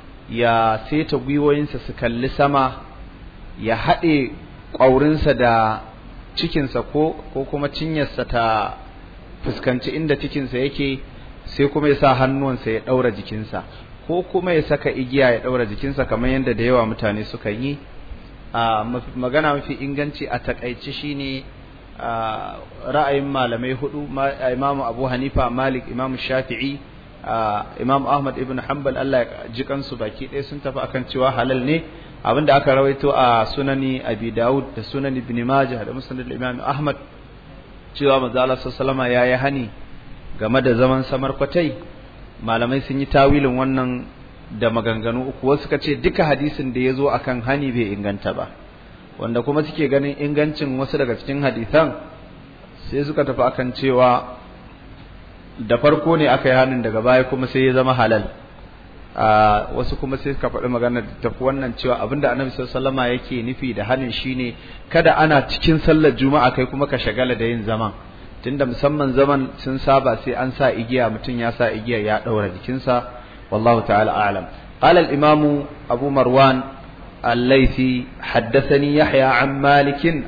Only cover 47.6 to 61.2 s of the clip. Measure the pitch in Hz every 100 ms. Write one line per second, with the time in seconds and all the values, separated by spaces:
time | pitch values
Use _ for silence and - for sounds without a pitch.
47.6 | 139 120 104 101 101 101 101 87 85 -
48.6 | - - - - - - 113 117 120 147
49.6 | 151 - 143 139 143 139 147 147 151 151
50.6 | 143 131 135 151 127 110 - 139 139 117
51.6 | 110 151 160 - - - - - - -
52.6 | - - - 127 143 156 135 131 127 127
53.6 | 127 120 135 127 127 123 - - - -
54.6 | - - - - - - - - - -
55.6 | 110 117 147 156 160 165 147 135 139 127
56.6 | 131 127 113 110 117 127 127 131 127 131
57.6 | 131 127 131 123 113 110 101 - - -
58.6 | - - - - - - 110 107 107 104
59.6 | - - 127 - 131 131 143 131 123 110
60.6 | 123 120 120 120 107 -